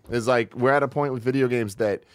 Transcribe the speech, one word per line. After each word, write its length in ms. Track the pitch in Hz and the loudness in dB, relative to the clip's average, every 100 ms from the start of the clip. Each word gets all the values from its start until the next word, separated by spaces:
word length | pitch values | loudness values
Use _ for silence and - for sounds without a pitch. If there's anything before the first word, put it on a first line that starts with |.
| - | -6
is, 160 | 117 113 | -2 2
like, 280 | 123 110 123 | 2 0 0
we're 160 | 127 | 2
at 100 | 143 | 2
a 60 | 139 | 0
point 240 | 147 143 | -2 -4
with 100 | 127 | -4
video 240 | 120 135 127 | -2 0 0
games 280 | 120 107 | 0 -2
that, 300 | 98 107 98 _ | -2 -2 -2 _